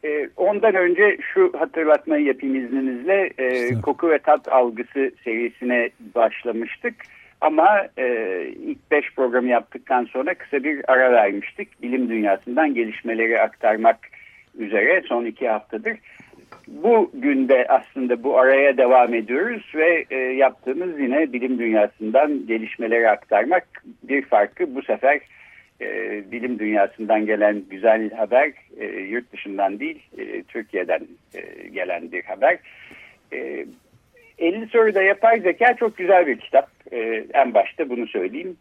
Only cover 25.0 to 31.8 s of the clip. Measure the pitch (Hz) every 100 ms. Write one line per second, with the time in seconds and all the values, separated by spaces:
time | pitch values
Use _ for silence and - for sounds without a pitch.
25 | 131 147 - _ - - _ _ 107 104
26 | 101 104 101 117 123 117 107 107 98 -
27 | 110 110 107 107 104 104 92 95 110 110
28 | 110 113 104 123 151 - _ - 104 98
29 | 98 117 123 98 104 98 98 104 147 160
30 | _ - 104 104 - 120 110 98 90 85
31 | - - _ 90 - - - 95